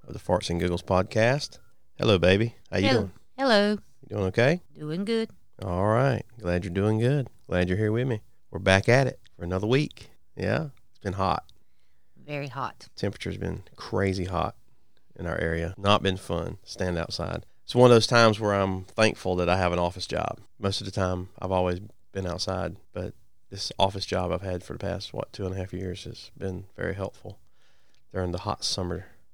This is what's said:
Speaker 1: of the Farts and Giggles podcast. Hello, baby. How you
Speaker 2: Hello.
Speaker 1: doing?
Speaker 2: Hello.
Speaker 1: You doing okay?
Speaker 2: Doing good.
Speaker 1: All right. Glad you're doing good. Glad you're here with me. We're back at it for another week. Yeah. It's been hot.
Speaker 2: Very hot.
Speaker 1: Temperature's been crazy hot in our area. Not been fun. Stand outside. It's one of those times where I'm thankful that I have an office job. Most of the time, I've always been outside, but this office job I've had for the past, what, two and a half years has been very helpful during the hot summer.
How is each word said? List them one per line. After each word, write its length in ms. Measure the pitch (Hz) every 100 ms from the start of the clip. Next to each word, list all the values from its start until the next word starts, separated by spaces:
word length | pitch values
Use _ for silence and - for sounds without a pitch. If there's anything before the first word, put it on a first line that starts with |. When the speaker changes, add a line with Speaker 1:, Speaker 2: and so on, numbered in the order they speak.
| -
Speaker 1:
of 80 |
the 60 | -
Farts 300 | - 90 -
and 100 | 85
Giggles 240 | 90 87
podcast. 720 | - 92 92 107 113 143 - - - - - -
Hello, 180 | 113 98
baby. 380 | 87 98 117 - -
How 80 | 95
you 80 | 98
Speaker 2:
Hello. 120 | 123
Speaker 1:
doing? 120 | 95 - - -
Speaker 2:
Hello. 340 | 269 214 208
Speaker 1:
You 360 | 208 - - -
doing 160 | 104 95
okay? 340 | 101 123 175 -
Speaker 2:
Doing 320 | - 151 170
good. 260 | 202 226 220 - - -
Speaker 1:
All 260 | 101 90 101
right. 360 | 110 135 113 - -
Glad 220 | 92 87
you're 100 | 92
doing 280 | 90 104 110
good. 260 | 120 143 123 - -
Glad 200 | 92 90
you're 80 | 92
here 140 | 107
with 160 | 113 131
me. 140 | 107 - - -
We're 80 | -
back 280 | 98 95 -
at 200 | 123 131
it 100 | - - -
for 60 |
another 240 | 87 92 107
week. 440 | 135 151 - - - - -
Yeah. 320 | 95 117 156 - -
It's 100 | -
been 140 | 101
hot. 360 | 98 95 82 - - - - - - - -
Speaker 2:
Very 220 | 143 147 139
hot. 400 | 127 120 - -
Speaker 1:
Temperature's 420 | - 104 - 95 95
been 280 | 92 87 -
crazy 520 | - - 104 98 95 90
hot 280 | 87 - - - - - - - -
in 80 | 87
our 100 | -
area. 380 | 82 82 82 95
Not 280 | 101 104
been 140 | 95 92
fun. 400 | - 87 85 85
Stand 360 | - - 92 85
outside. 480 | 82 - 87 82 - -
It's 100 | -
one 160 | 120 123
of 40 | 117
those 100 | -
times 320 | 120 113 107
where 160 | 104
I'm 300 | 101 95 95
thankful 500 | 95 - 110 - 92
that 140 | 90 87
I 80 | 92
have 160 | 90
an 80 | 87
office 260 | 87 90 -
job. 320 | - - - - -
Most 200 | 98 95
of 40 |
the 80 | 101
time, 380 | - 92 90 90 -
I've 100 | 92
always 300 | 92 90 90 104 - -
been 160 | 98 92
outside, 480 | 85 - 92 87 - -
but 200 | 92 92 - - - -
this 220 | 98 - -
office 260 | 98 101 -
job 240 | 92 90
I've 120 | 85
had 200 | 95 90
for 120 | -
the 40 | -
past, 340 | 92 92 -
what, 200 | - -
two 120 | -
and 80 | 95
a 60 | 95
half 140 | 92
years 320 | 90 92 87
has 260 | - - - -
been 280 | 95 92 95 -
very 180 | 90
helpful 460 | 98 98 - 98 98 - - - - - - -
during 180 | 92 90
the 80 | 87
hot 240 | 104 -
summer. 440 | - - 90 87 90 - -